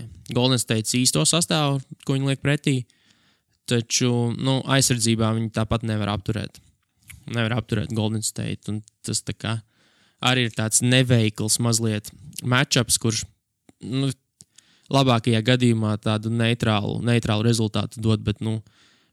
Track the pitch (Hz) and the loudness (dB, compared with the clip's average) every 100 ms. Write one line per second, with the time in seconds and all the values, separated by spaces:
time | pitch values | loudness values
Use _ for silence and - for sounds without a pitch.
0 | 113 - - 127 127 127 - 110 110 123 | -8 -16 -6 0 2 2 2 -2 0 0
1 | 127 - 156 160 - 165 147 139 - - | 2 2 2 0 0 0 0 -2 -6 -10
2 | - 135 139 135 139 147 - 131 120 _ | -4 -2 0 0 0 0 0 -2 -4 _
3 | _ _ _ _ _ _ - 120 117 - | _ _ _ _ _ _ -2 0 0 0
4 | 123 120 120 113 131 131 - 135 127 123 | 2 2 0 -2 -2 -2 2 2 2 2
5 | 110 113 110 110 113 110 110 117 117 107 | 2 2 2 0 -2 -4 -2 -2 -2 -2
6 | 101 104 - 107 - - - _ _ _ | -2 -4 -4 -6 -8 -12 -20 _ _ _
7 | - - - 117 110 123 110 113 85 110 | -20 -20 -8 -4 -2 -2 -2 -4 -2 -2
8 | 107 110 107 - 110 101 - 107 104 _ | -2 -2 -4 -6 -6 -8 -8 -8 -10 _
9 | - 110 - - 104 113 - _ _ _ | -8 -6 -6 -8 -6 -6 -8 _ _ _
10 | _ _ 127 127 120 - 110 - 123 127 | _ _ 0 2 0 -2 -2 0 2 2
11 | 127 123 110 - 107 - 120 110 113 104 | 4 4 2 0 -2 0 0 0 0 -4
12 | - - - - 120 123 143 139 113 - | -6 -16 -18 -10 0 0 2 2 0 0
13 | 113 107 - _ _ _ _ _ - 131 | 0 -2 -6 _ _ _ _ _ -6 -2
14 | 135 - _ _ - _ _ _ _ 139 | -2 -4 _ _ -20 _ _ _ _ 2
15 | 131 117 123 113 110 127 123 113 107 104 | 4 4 2 0 2 2 4 2 0 -2
16 | 113 107 110 117 113 117 113 107 104 107 | -2 -2 -2 0 0 0 0 0 0 -2
17 | 113 120 110 104 113 113 110 107 101 - | 0 0 2 0 2 2 0 -2 -4 -2
18 | 110 107 107 104 110 110 - _ _ _ | 0 0 0 -4 -4 -6 -8 _ _ _
19 | _ | _